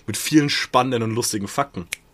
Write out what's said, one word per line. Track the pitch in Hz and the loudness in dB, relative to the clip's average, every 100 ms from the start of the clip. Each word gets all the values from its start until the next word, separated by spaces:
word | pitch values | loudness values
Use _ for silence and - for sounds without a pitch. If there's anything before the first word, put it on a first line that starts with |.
| - | -8
Mit | 104 | -6
vielen | - 151 143 | 2 4 4
spannenden | - - 127 127 120 | 0 0 2 2 0
und | 113 | 0
lustigen | 110 - 107 98 | 0 -2 -2 -4
Fakten. | - - - 85 - - | -2 -4 -6 -10 -12 -14